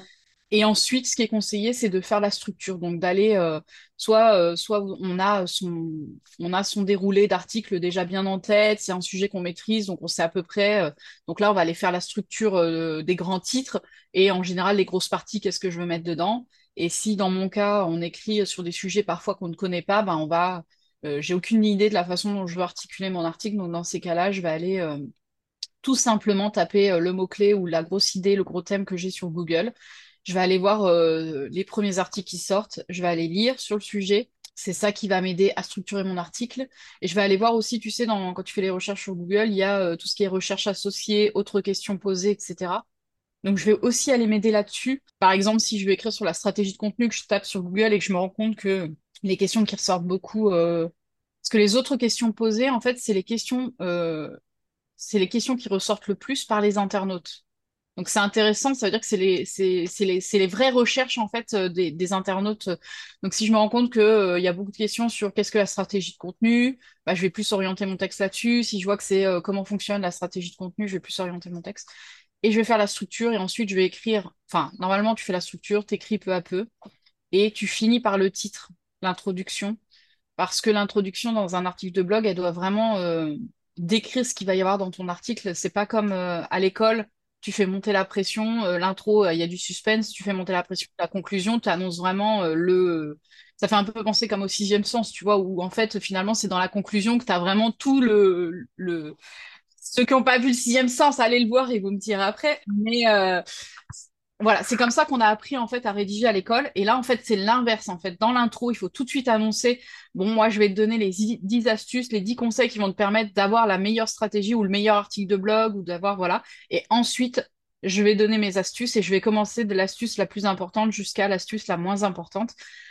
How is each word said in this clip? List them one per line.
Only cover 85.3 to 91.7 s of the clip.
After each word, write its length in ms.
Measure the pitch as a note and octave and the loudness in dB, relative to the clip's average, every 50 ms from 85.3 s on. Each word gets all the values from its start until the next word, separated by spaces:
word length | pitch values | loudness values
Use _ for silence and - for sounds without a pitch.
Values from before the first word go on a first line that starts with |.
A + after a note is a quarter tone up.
| A#3 - - G3+ E3+ | -8 -6 -6 -8 -6
C'est 160 | - - F3+ | -6 -6 -4
pas 160 | - G3+ G#3 | -2 -4 -2
comme, 260 | G3+ - A3 G#3 G#3 | -2 0 0 0 0
euh, 300 | G3 F#3 F3+ F3+ F3 E3+ - - | -2 -2 -4 -4 -4 -6 -6 -4
à 100 | - F#3 | -2 0
l'école, 480 | F#3+ F#3+ F#3+ - A3 A3 A3 A3+ G#3+ - _ _ _ _ _ _ | 0 0 2 2 2 2 2 0 -2 -8 _ _ _ _ _ _
tu 100 | - G#3 | -12 -6
fais 140 | G3 - G3+ | -2 0 0
monter 260 | F#3+ F#3+ G3 F#3+ G#3+ | 0 -2 -2 -2 0
la 140 | G3+ G3 F#3+ | 0 0 0
pression, 580 | F#3+ - G3+ F#3+ - - A3 A3 A3 A3+ A#3 G#3+ | 0 -2 -4 -4 -4 -2 -4 -2 -2 -2 -2 -2
euh, 140 | F3+ F3+ F3+ | -2 0 0
l'intro, 480 | F3 F#3+ F#3+ - - G#3+ G#3 G#3+ G3+ | 0 -2 -2 -2 0 2 4 4 4
euh, 80 | F3+ E3 | 4 2
il 60 | E3 | 0
y 40 | E3+ | -2
a 40 | E3+ | -2
du 100 | F3 F3+ | -4 -6
suspense, 540 | - - F#3 - - G#3+ G#3+ A3 G#3+ - | -8 -10 -10 -4 0 0 2 2 0 -4
tu 120 | - - F#3 | -8 -8 -6
fais 80 | G3+ | -4
monter 220 | G3 F#3 F#3 F3+ F#3 | -4 -4 -2 -2 -2
la 100 | F3+ F3 | -2 -2
pression, 240 | - F#3 F3+ - - _ - | -2 -6 -8 -10 -10 _ -6
la 100 | F3+ E3+ | -4 -4
conclusion, 520 | - G3 F3 - G3+ G3 F3+ G#3+ A#3 A#3 | -4 -4 -6 -4 -4 -2 0 0 0 0
tu 80 | - | 0
annonces 300 | G#3+ | 0